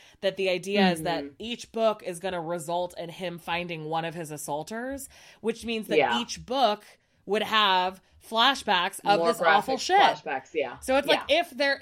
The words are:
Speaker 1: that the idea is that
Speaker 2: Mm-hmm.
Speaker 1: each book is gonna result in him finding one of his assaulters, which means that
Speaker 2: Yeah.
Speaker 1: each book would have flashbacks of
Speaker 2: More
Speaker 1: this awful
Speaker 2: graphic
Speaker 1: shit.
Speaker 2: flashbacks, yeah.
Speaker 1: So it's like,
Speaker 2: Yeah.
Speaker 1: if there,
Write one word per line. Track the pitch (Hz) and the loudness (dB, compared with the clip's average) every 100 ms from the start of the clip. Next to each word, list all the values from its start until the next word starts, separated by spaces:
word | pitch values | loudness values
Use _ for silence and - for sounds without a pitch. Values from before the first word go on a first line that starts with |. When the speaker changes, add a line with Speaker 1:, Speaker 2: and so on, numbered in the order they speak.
| - _ | -20 _
Speaker 1:
that | 190 190 | -4 -2
the | 185 | -2
idea | 180 190 202 190 | -2 0 2 2
is | 165 | 2
that | 165 165 | -2 -4
Speaker 2:
Mm-hmm. | 143 - | -6 -12
Speaker 1:
each | 220 233 - | -10 -10 -8
book | 226 220 214 - | 0 0 0 -6
is | 170 | -8
gonna | 185 180 | -6 -6
result | 160 175 151 175 175 - | -6 -6 -4 -4 -4 -8
in | 165 | -12
him | 165 180 170 | -8 -10 -8
finding | - 175 175 160 156 | -6 -6 -4 -8 -6
one | 156 | -4
of | 165 165 | -4 -8
his | 151 | -10
assaulters, | 151 - 147 151 220 254 277 - - - - | -10 -8 -8 -8 -8 -8 -10 -12 -20 -20 -8
which | 214 226 | -6 -6
means | 220 226 208 | -6 -6 0
that | 202 | 2
Speaker 2:
Yeah. | 127 233 | 2 0
Speaker 1:
each | 233 175 156 | -4 -10 -6
book | 262 226 208 - _ _ _ - | 0 2 0 -8 _ _ _ -4
would | 214 | -4
have | 208 214 208 185 185 190 _ _ - | 0 2 4 4 0 -4 _ _ -4
flashbacks | 226 254 269 - 180 185 - 202 | 2 4 2 0 0 0 -2 2
of | 202 | 4
Speaker 2:
More | 165 | 4
Speaker 1:
this | 160 | 4
awful | 170 - - 262 | 6 6 4 -2
Speaker 2:
graphic | |
Speaker 1:
shit. | - 392 | 4 6
Speaker 2:
flashbacks, | - - 156 190 - | 6 4 -4 -8 -4
yeah. | 156 127 - | -4 -4 -4
Speaker 1:
So | - 269 | 0 2
it's | 285 | 2
like, | 294 - | 0 4
Speaker 2:
Yeah. | 311 | 2
Speaker 1:
if | 339 | 2
there, | 247 277 277 | -2 -2 -2